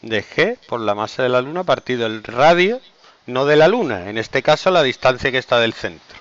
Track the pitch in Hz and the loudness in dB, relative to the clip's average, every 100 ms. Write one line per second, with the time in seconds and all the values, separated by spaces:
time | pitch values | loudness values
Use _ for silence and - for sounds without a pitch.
0 | 113 110 98 - 175 247 - 120 107 104 | -4 -4 -4 -2 -2 -2 -8 -6 -4 -4
1 | 110 - 127 127 127 170 180 127 - 123 | -4 -2 0 0 -2 -8 -2 -2 -2 -4
2 | 113 110 107 117 147 175 185 247 - _ | -4 -6 -10 2 4 6 2 -2 -10 _
3 | - _ - 123 143 151 156 233 180 101 | -20 _ -6 -2 2 6 6 4 -2 -4
4 | 90 107 113 139 131 151 - 180 139 - | -6 -8 -4 -2 0 0 2 2 2 2
5 | 131 123 139 127 120 123 113 - 104 80 | 0 0 -2 -4 0 0 0 -2 -10 -12
6 | _ - | _ -20